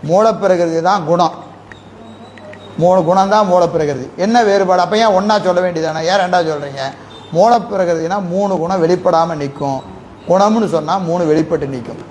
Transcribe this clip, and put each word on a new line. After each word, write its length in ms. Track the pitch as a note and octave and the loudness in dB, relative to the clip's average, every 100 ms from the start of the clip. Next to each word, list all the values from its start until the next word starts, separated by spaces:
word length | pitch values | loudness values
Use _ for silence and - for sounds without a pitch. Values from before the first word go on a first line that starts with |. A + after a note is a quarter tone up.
| D3+ | 2
மூலப்பிரகிருதி 720 | F3+ A3 F3+ G3 F3+ E3+ E3 E3 | 2 2 2 0 2 2 0 0
தான் 180 | G3+ D#3 | 0 0
குணம், 260 | E3+ E3 - - - - - - - A3+ - - - - - - - | 0 0 -2 -20 -20 -20 -20 -20 -20 -20 -20 -20 -20 -20 -20 -16 0
மூணு 180 | E3+ F#3 E3 | 2 4 2
குணம் 240 | F#3 G3 | 2 4
தான் 160 | G#3+ G3+ | 2 4
மூலப்பிரகிருதி. 560 | F3+ E3+ E3 D3+ C3 B2+ - | 2 2 0 -2 -4 -8 -4
என்ன 120 | F#3+ A#3+ A3 | 0 2 4
வேறுபாடு? 360 | G3+ F#3 F3+ | 2 2 2
அப்போ 140 | F3 G#3+ | 2 2
ஏன் 120 | A3+ F#3 | 2 2
ஒன்றா 180 | G#3 G#3+ F3+ | 2 0 2
சொல்ல 140 | F3+ F#3 | 0 0
வேண்டியதானே, 360 | E3+ D#3+ D#3 D#3+ | -2 -4 -4 0
ஏன் 120 | G3 | 0
ரெண்டா 160 | F3+ F3+ D#3+ | 2 0 0
சொல்கிறீங்க? 340 | D3+ C#3+ C#3 C3+ - - - - E3 | -4 -8 -8 -10 -10 -20 -20 -6 2
மூலப்பிரகிருதினா 840 | G#3+ A#3+ F#3 G3 F3 E3 E3 G3+ F3+ | 4 4 0 -2 0 0 -2 -4 -4
மூணு 220 | F3+ G3+ F#3 | -2 0 -2
குணம் 180 | E3 F#3+ | -2 0
வெளிப்படாம 520 | D#3+ F3+ F3+ E3 E3 D#3 | 2 2 2 2 0 -2
நிற்கும், 380 | C#3+ C#3 C#3 C3+ - - - - - | -6 -6 -6 -6 -10 -18 -20 -18 0
குணம்னு 380 | F3+ G3+ A3 G3+ | 2 4 2 0
சொன்னா 220 | D#3+ D3+ F#3+ E3+ | -2 -2 -4 -2
மூணு 140 | F3 E3 | -2 2
வெளிப்பட்டு 380 | D#3 D#3 D#3+ C#3+ | 2 0 -4 -4
நிற்கும் 280 | C3 A2+ A2+ - | -8 -12 -16 -18